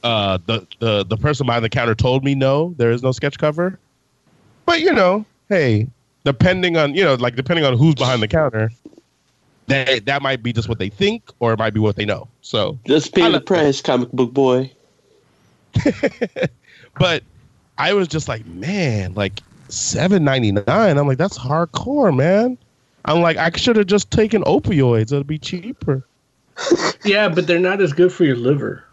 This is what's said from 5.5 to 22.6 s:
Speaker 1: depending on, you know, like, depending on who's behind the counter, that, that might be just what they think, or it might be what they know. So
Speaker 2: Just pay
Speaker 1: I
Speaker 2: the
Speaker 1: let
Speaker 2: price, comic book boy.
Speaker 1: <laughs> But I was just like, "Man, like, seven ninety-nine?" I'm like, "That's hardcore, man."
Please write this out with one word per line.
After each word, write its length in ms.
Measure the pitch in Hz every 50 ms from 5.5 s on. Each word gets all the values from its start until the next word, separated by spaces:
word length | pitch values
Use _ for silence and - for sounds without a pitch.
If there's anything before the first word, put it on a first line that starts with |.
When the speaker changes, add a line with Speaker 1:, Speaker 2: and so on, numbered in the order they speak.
| 202 180 151 127 110 104 113 131 - _ _ _ _ _ _
Speaker 1:
depending 520 | 143 135 - - 185 185 185 180 180 165
on, 180 | 165 151 143 139
you 100 | 175 196
know, 100 | 156 135
like, 220 | 123 123 123 120
depending 280 | 127 131 - 175 165 151
on 140 | 135 127 117
who's 160 | 143 165 151
behind 280 | 127 135 123 131 120
the 60 | 110 107
counter, 420 | - 160 156 135 117 110 107 113 117 _ _ - _ - _ _ _ _ _ _ _ _ _ _ _ _ _ -
that, 360 | 135 139 131 131 131 120 101
that 160 | 107 139 143
might 200 | 139 135 135 123
be 100 | 110 120
just 160 | 120 117 113 107
what 100 | 117 -
they 100 | 95 104
think, 340 | - - 196 202 220 233 _ - - _
or 120 | 120 117
it 60 | 113 104
might 160 | 110 113 104
be 60 | 107
what 160 | 107 107 101
they 80 | - 104
know. 240 | 104 101 - - - _ _
So 360 | _ - - 113 98 92 151 123 -
Speaker 2:
Just 280 | - 135 160 143 - -
pay 80 | 190
Speaker 1:
I 40 | 170
Speaker 2:
the 80 | 170 170
Speaker 1:
let 120 | 170 -
Speaker 2:
price, 340 | - 190 170 151 143 135 -
comic 280 | - - 135 127 123 120
book 200 | - 127 131 123
boy. 380 | 127 139 139 131 127 127 135 131 _ _ _ _ _ _ _ _ _ _ _ _ _ _ _ _ _ _ _ _ _
Speaker 1:
<laughs> 80 | - - 294 196 - - 247 - - 240 190 _ - 170 - _ _ _ _ - - - - _ -
But 240 | 170 180 165 147 - _ _ - _ _ _ _ _ _ _ -
I 140 | 139 165
was 160 | 202 202 185 156
just 200 | 147 156 147 -
like, 160 | 127 110 110
"Man, 680 | 98 82 87 101 151 202 208 180 135 110 104 95 92 92
like, 260 | 104 101 98 98 - - _ - - - -
seven 560 | - - - - - 147 151 185 208 190 156
ninety-nine?" 720 | 143 135 131 120 104 98 104 101 - 160 202 226 202 147 143
I'm 80 | 143
like, 120 | 143 131 127
"That's 200 | 165 202 - -
hardcore, 760 | 123 127 147 160 170 165 - - - 240 277 294 269 196 143
man." 440 | 127 135 165 190 208 233 254 254 -